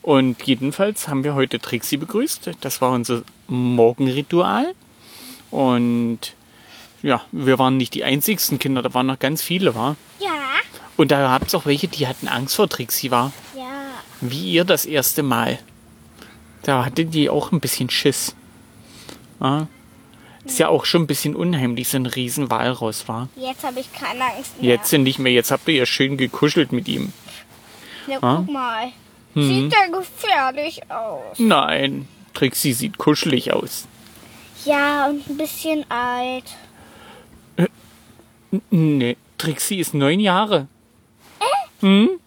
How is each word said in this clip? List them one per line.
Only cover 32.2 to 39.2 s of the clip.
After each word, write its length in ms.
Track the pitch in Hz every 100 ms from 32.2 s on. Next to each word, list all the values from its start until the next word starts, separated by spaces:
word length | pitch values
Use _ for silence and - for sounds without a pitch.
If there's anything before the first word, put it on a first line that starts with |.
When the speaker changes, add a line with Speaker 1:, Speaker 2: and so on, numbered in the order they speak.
| -
Speaker 1:
Trixie 380 | - 135 - 147
sieht 260 | 117 - -
kuschelig 540 | - 151 170 127 -
aus. 340 | - - - - - - - - - - -
Speaker 2:
Ja, 440 | 285 285 285 294 277
und 200 | 294 285
ein 60 | 285
bisschen 480 | 311 - 320 311 277
alt. 540 | 240 247 247 254 254 - - - - - - - - - - - -
Speaker 1:
Äh, 100 | 170 - - - - - _ _ _
n-, 100 | 196 _
nee, 480 | 175 160 143 120 120